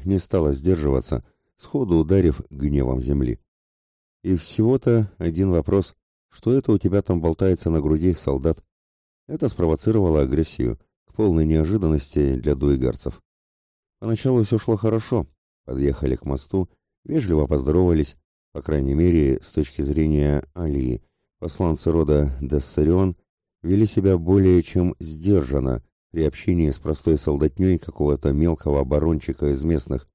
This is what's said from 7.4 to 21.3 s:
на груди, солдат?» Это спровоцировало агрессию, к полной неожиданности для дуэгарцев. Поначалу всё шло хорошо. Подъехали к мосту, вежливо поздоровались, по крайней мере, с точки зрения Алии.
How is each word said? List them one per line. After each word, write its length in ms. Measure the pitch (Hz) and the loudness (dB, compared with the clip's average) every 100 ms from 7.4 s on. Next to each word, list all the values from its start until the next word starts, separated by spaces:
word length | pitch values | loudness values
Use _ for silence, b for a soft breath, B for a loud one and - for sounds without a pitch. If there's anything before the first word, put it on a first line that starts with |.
| 95 87 85 | 0 0 0
на 100 | 80 | 0
груди, 340 | 76 78 90 | 2 2 0
солдат?» 500 | 78 - 67 76 82 _ _ _ _ _ _ - | 0 -2 -2 0 -2 _ _ _ _ _ _ -12
Это 200 | 156 131 | -4 -4
спровоцировало 760 | - 82 78 107 110 92 76 | 0 0 0 0 2 2 2
агрессию, 580 | 69 73 80 - 60 57 _ _ _ | 2 0 -2 -2 -4 -6 _ _ _
к 80 | |
полной 320 | - 107 80 78 | -2 0 2 2
неожиданности 880 | 80 78 107 85 76 - - 71 | 2 2 0 0 0 -2 -2 0
для 220 | 64 71 69 | 0 -2 0
дуэгарцев. 680 | 71 67 64 - 71 - _ _ _ _ _ _ _ - | 0 0 0 -4 -10 -12 _ _ _ _ _ _ _ -12
Поначалу 420 | 110 113 131 123 | -6 -2 0 2
всё 160 | 107 113 | 2 0
шло 180 | - 110 | 0 -2
хорошо. 520 | 113 110 - 117 - _ _ _ | 0 -2 -2 -4 -4 _ _ _
Подъехали 520 | - 65 71 67 69 64 | -8 -2 -2 0 -2 -2
к 80 | |
мосту, 440 | - 67 - 95 90 _ _ _ | -4 -6 -4 -4 -4 _ _ _
вежливо 420 | - 156 104 78 71 | -6 -4 0 0 2
поздоровались, 680 | 73 65 82 90 80 71 - _ _ _ | 0 0 2 4 2 0 -6 _ _ _
по 80 | 80 | -12
крайней 340 | - 76 67 | -4 -2 0
мере, 460 | 71 87 82 69 65 | 2 4 4 2 0
с 100 | - | -4
точки 320 | - 73 - | -4 -4 -4
зрения 600 | 69 76 78 73 73 71 - | -2 0 2 2 2 0 -4
Алии. 500 | 87 80 69 64 58 _ _ _ | -8 -4 -2 -2 -6 _ _ _